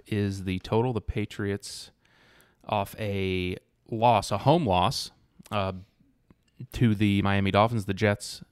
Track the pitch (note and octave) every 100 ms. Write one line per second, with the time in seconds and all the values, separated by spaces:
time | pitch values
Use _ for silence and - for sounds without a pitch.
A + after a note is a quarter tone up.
0 | - G#2+ G2+ G2 F#2+ F#2 - A2 B2 A2+
1 | - - G#2 - G2+ G2+ - - - _
2 | _ _ _ _ _ _ - G#2+ G2 -
3 | G#2+ G2 F#2+ F#2 F2+ F#2 - _ - A2
4 | A#2+ A2 - G2+ - D#3+ C3+ F2+ F#2 C3+
5 | - - _ _ - G#2+ F#2+ F#2 F#2 _
6 | _ _ _ _ _ _ C3 - A#2+ G#2
7 | G#2+ G2+ G2 G2 G2 G2 A2 A#2 G2 F#2+
8 | G#2+ G#2 - - -